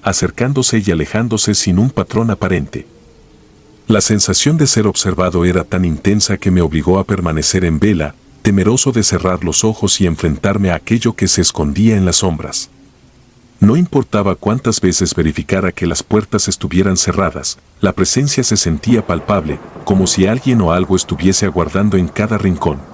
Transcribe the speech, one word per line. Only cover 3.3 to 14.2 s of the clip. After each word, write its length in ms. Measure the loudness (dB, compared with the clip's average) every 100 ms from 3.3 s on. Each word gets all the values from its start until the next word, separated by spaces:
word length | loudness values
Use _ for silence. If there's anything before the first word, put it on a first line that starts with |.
| -20 -20 -20 -20 -20 0
La 120 | 2
sensación 580 | 4 0 2 0 2 2
de 80 | 2
ser 200 | 2 0
observado 580 | 0 -2 0 0 2
era 200 | 2 0
tan 200 | -2 -2
intensa 520 | 0 0 0 0 0 -2
que 140 | 2
me 100 | 2
obligó 380 | 2 0 2 0
a 60 |
permanecer 600 | 0 -2 -2 -2 0 0
en 140 | 0 2
vela, 360 | 2 0 -2 -8 -20 -4
temeroso 500 | 0 2 2 2 0
de 120 | 0
cerrar 380 | 0 0 0 -2
los 200 | -2 0
ojos 360 | -2 0 -2 0
y 60 | 0
enfrentarme 640 | 0 -2 0 -2 0 0
a 40 |
aquello 400 | -2 0 0 0
que 140 | 0 0
se 120 | 2
escondía 560 | 0 0 -2 2 2 4
en 80 |
las 120 | 2 2
sombras. 520 | 0 -2 -6 -10 -10 -18 -20 _ _ _ _ _ _ _
No 180 | 4 4
importaba 580 | 2 0 0 0